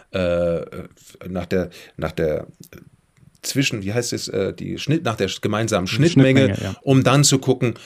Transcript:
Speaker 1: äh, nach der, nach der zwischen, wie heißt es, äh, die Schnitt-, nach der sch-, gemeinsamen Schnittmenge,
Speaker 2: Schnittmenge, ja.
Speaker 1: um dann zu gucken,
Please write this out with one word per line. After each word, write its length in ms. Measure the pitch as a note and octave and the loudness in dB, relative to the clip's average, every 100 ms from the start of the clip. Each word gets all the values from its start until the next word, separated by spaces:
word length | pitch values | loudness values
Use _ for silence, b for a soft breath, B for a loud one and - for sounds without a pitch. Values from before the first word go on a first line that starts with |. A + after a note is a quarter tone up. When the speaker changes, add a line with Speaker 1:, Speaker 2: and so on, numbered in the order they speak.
| _ | _
Speaker 1:
äh, 520 | F#2+ F2 F2 F2 E2+ - - - _ - - F2+ | -4 0 0 0 -2 -6 -12 -16 _ -20 -18 -10
nach 180 | F2+ F2 | -8 -2
der, 240 | F#2 E2+ B B - | -2 -2 B B -8
nach 140 | D#2+ | -6
der 380 | E2 D#2+ D2 - - - - - _ _ _ _ _ | -2 -2 -2 -6 -16 -20 -20 -20 _ _ _ _ _
zwischen, 400 | - C3 C3+ A2+ | -6 -2 -2 -2
wie 80 | F#2+ | -4
heißt 180 | A2+ A#2+ | -4 -4
es, 160 | - - | -6 -4
äh, 240 | G2+ F#2+ | -2 -2
die 260 | - F#2 F2 | -4 -8 -6
Schnitt-, 260 | - E3 | -2 -2
nach 120 | C3 A#2+ | -2 -2
der 120 | G2 | -2
sch-, 120 | - | -2
gemeinsamen 460 | G#2 G#2 A2+ G#2 F#2 | -2 -2 0 0 0
Schnittmenge, 540 | A2 D#3+ C#3 C3+ C3+ C3+ | 2 2 6 6 6 4
Speaker 2:
Schnittmenge, 160 | G2 | 0
ja. 100 | G2 F#2+ | -6 -4
Speaker 1:
um 220 | - C3+ | 2 4
dann 180 | B2+ C3+ | 4 4
zu 140 | C#3 C3+ | 4 2
gucken, 360 | C3 B2+ B2 B | 2 0 0 B